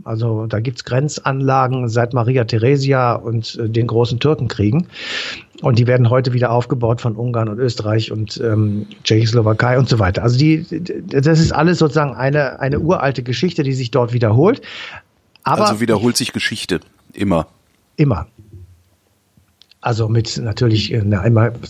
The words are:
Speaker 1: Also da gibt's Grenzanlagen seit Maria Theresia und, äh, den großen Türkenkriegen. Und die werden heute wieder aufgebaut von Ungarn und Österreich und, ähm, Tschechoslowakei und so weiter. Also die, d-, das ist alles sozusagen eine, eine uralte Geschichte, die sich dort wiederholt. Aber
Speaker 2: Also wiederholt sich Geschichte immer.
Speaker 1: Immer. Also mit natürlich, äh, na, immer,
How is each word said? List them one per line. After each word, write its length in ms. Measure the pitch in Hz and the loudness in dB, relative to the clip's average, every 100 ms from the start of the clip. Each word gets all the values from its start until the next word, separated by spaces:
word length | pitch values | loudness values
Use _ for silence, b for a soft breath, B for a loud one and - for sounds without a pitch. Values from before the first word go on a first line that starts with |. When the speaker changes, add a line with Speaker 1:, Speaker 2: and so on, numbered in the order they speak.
Speaker 1:
Also 440 | 120 113 117 110 113 | -8 -4 -2 -2 -4
da 120 | 107 | -4
gibt's 240 | 120 123 | -4 -8
Grenzanlagen 1080 | - 123 147 - 139 135 135 135 127 127 120 | -4 -2 -2 -4 -4 0 2 2 2 0 -2
seit 260 | 120 117 | 0 0
Maria 280 | 123 117 131 | 0 0 0
Theresia 680 | 110 113 120 143 135 131 123 | 0 2 2 2 2 2 2
und, 420 | 113 113 113 - 117 | 0 -2 -4 -4 -6
äh, 80 | 110 | -2
den 180 | 117 117 | -2 0
großen 320 | 113 120 117 | 2 0 0
Türkenkriegen. 680 | 143 156 117 - 104 147 175 B B B B B B - | 0 0 -2 -2 0 0 -2 B B B B B B -4
Und 160 | 139 117 | 0 2
die 80 | 123 | 4
werden 240 | 127 117 | 4 4
heute 220 | 127 127 | 4 2
wieder 180 | 123 120 | 0 2
aufgebaut 500 | 120 - 127 117 120 | 0 0 -2 0 0
von 140 | 120 | -2
Ungarn 340 | 107 123 117 110 | -4 -4 -2 -2
und 120 | 104 | -2
Österreich 500 | 127 - 107 110 110 | -2 -2 -2 -2 -2
und, 300 | 110 104 - | -6 -8 -4
ähm, 420 | 117 107 107 104 104 - | -2 0 0 -2 -8 -6
Tschechoslowakei 760 | - 110 113 117 107 107 120 127 | 0 2 4 2 2 2 2 2
und 100 | 127 | 2
so 120 | 117 | 2
weiter. 240 | 92 95 | 2 0
Also 120 | 117 123 | 0 4
die, 260 | 156 156 | 4 2
d-, 560 | 165 160 175 - - 139 | -2 -8 -8 -10 -4 0
das 180 | 143 160 | 4 4
ist 140 | 160 | 4
alles 260 | 143 165 165 | 2 2 2
sozusagen 380 | 156 156 143 113 | 2 2 -2 -2
eine, 420 | 135 147 131 - | 0 0 0 -2
eine 220 | 135 147 | -2 0
uralte 420 | 160 185 139 127 | 0 0 0 -2
Geschichte, 400 | 123 120 180 165 | -4 -2 -2 0
die 120 | 135 | -2
sich 180 | 131 120 | -2 -2
dort 200 | 135 120 | 0 0
wiederholt. 500 | 120 113 117 185 277 B B B B - _ _ _ | 0 2 4 4 2 B B B B -20 _ _ _
Aber 240 | 135 151 208 | -2 0 0
Speaker 2:
Also 120 | 107 | 0
wiederholt 360 | 117 104 120 120 | 0 2 2 0
sich 160 | 127 | -4
Geschichte 480 | 104 - 110 - 85 - _ _ | -4 -6 -6 -4 -6 -6 _ _
immer. 340 | - 101 82 80 _ _ _ _ - | -4 0 0 -2 _ _ _ _ 0
Speaker 1:
Immer. 300 | 143 82 82 - - - - _ _ _ _ _ _ _ _ _ _ _ | 0 0 -6 -16 -20 -20 -20 _ _ _ _ _ _ _ _ _ _ _
Also 280 | 123 110 110 | -4 -2 0
mit 280 | 117 110 143 | 0 -2 -4
natürlich, 540 | 120 - 123 107 104 | -6 0 2 2 0
äh, 100 | 120 | -2
na, 180 | 104 101 | 0 0
immer, 300 | 110 113 113 120 | 2 4 2 -2